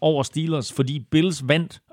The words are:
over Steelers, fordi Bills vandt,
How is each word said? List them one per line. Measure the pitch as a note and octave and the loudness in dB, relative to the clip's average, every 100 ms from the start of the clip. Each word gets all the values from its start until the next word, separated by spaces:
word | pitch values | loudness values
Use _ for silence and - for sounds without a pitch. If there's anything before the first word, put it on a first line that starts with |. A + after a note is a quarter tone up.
over | D#3 D3 | 0 0
Steelers, | B2+ D3+ D#3+ D#3 A#2+ | 0 -2 -2 -2 -2
fordi | - C3 D3 A2 | -2 -2 -4 0
Bills | D#3 F3+ D3 C3 | 2 2 0 0
vandt, | D#3 E3+ - _ | 0 0 -8 _